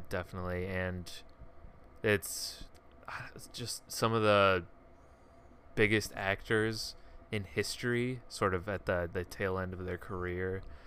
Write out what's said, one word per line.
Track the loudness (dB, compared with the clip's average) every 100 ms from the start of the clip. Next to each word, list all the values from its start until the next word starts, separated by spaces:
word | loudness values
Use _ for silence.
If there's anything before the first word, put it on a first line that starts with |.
| 0
definitely, | -4 -4 -4 -4 -2 -2
and | 0 0 -2 -6 -12 -14 -16 -16 -16 -16 -18 -20 -2
it's, | 2 2 2 -6 -8 -10 -14 -18 -20 -18 -10 -10 -10
it's | -14 -12
just | -8 -6 -8 -6
some | 0 2
of | 6
the | 6 8 8 6 0 -12 -20 -20 -20 -20 -20 -20 -20 -20 -4
biggest | 4 6 4 2 -2
actors | 0 0 2 2 2 0 -6 -10 -16 -18 -6
in | -4
history, | -2 -2 -2 0 0 0 0 -4 -8
sort | 0 2
of | 2 0
at | -2 2
the, | 0 0
the | -2
tail | -4 -2 0 0
end | -2
of | -4
their | -4 -6
career. | -4 -4 -2 0 -2 -2 -6 -12